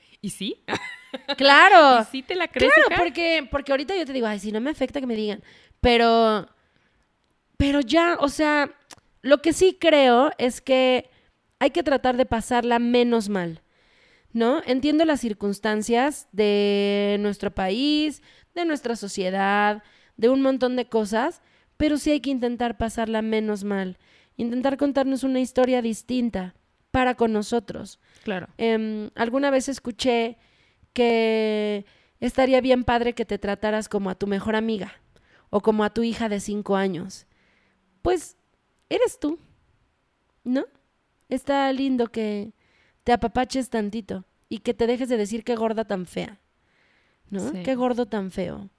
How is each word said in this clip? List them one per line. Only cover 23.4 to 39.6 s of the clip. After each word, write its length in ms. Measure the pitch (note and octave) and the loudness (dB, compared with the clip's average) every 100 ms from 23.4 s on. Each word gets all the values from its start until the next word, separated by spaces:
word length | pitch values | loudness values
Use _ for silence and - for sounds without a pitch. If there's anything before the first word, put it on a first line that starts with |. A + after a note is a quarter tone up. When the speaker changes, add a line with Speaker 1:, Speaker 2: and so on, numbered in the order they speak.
| G#3+ G#3 | -2 -4
Speaker 2:
mal, 340 | G3+ G3 F#3+ F3+ _ _ _ - | -4 -4 -6 -10 _ _ _ -8
intentar 400 | A#3 B3 C4+ C4+ | -6 -2 -2 0
contarnos 480 | C#4+ C4+ C4+ C4 | -2 0 -2 -2
una 160 | C4+ C4 | -2 -2
historia 400 | B3+ - B3+ B3 | -2 0 2 2
distinta 720 | A#3 A3 - B3+ A#3+ G3 F#3 - _ _ _ | -2 -6 -6 -4 -4 -4 -10 -14 _ _ _
para 220 | C4 B3 | 0 0
con 180 | B3 A#3 | 0 0
nosotros. 680 | G#3+ G#3 A#3+ G3+ - G3 - _ _ | 0 -2 -4 -6 -14 -14 -18 _ _
Speaker 1:
Claro. 240 | - F#3 - - | -8 -8 -8 -4
Speaker 2:
Em, 520 | A3+ A3 A3 G#3+ G#3 - | -2 0 -2 -8 -10 -4
alguna 340 | A#3 C4 C#4+ | -4 0 0
vez 180 | C4+ C4 | 0 -2
escuché 680 | C4 - A3 C4 A#3 A3+ A#3 _ _ _ _ _ | -8 -10 -4 -2 0 -2 -6 _ _ _ _ _
que 920 | - A#3 A3+ A3 A3 A3 G#3+ G#3 G#3 G3+ _ _ - | -2 2 2 2 0 0 -2 -2 -6 -8 _ _ -8
estaría 400 | B3 - C4 B3+ | -6 0 4 4
bien 240 | B3+ B3+ | 4 2
padre 300 | A#3+ A#3+ A#3+ | 2 0 0
que 100 | A#3+ | -4
te 140 | A3 G3+ | -6 -6
trataras 500 | G3+ G3+ G#3+ G#3+ G#3 | -6 -4 -2 -4 -4
como 220 | G#3 G3 | -4 -4
a 40 | F#3+ | -4
tu 100 | G3+ | -4
mejor 300 | G3 G3 A3 | -4 -2 -2
amiga 360 | A3+ G#3+ F3+ - _ _ _ _ - | -2 -4 -8 -16 _ _ _ _ -4
o 100 | G3+ | -2
como 240 | G#3+ G#3+ | 0 2
a 60 | G#3 | 0
tu 120 | A#3 | 0
hija 260 | A#3 G#3+ A3+ | -4 -2 -4
de 120 | G3+ | -4
cinco 360 | G3+ G#3 G3+ G3 | -6 -8 -2 0
años. 500 | G3 E3 F#3+ - _ _ _ _ _ _ _ _ | 0 -4 -10 -16 _ _ _ _ _ _ _ _
Pues, 340 | A#3+ F4+ - _ _ _ _ _ - | -2 -2 -4 _ _ _ _ _ -6
eres 300 | G4 B4 - | -2 -2 -2
tú, 200 | D4 E4+ _ _ | -6 -6 _ _